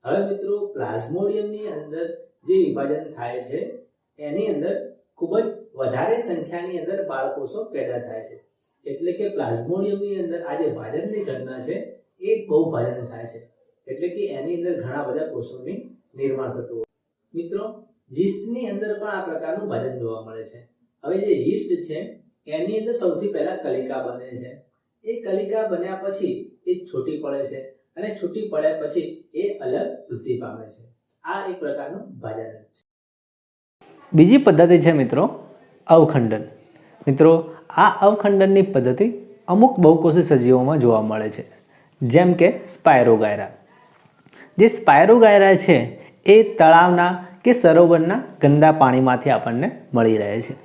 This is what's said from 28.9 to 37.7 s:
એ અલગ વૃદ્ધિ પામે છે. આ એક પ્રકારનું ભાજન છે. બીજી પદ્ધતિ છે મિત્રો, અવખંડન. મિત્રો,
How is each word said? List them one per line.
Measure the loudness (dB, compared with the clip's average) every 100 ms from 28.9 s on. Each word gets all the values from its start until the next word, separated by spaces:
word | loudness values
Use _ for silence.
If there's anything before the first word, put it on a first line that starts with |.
| -6 -6 -14 _ -6
એ | -6 -6
અલગ | -6 -4 -6 -10 -14
વૃદ્ધિ | -14 -8 -8
પામે | -8 -16 -20
છે. | _ _ _ _ _
આ | -10 -10 -8
એક | -8
પ્રકારનું | -8 -8 -10 -14 -16 -16
ભાજન | -12 -12 -12
છે. | -16 _ _ _ _ _ _ _ _ _ _ _ _ _ -20 -2
બીજી | 4 6 6 6
પદ્ધતિ | 4 6 6 4
છે | 2
મિત્રો, | 0 0 -2 -4 -20 -20 _ _ 4
અવખંડન. | 6 6 2 0 -4 -8 -18 _ _ _ _ -4
મિત્રો, | 4 6 6 2 -14 _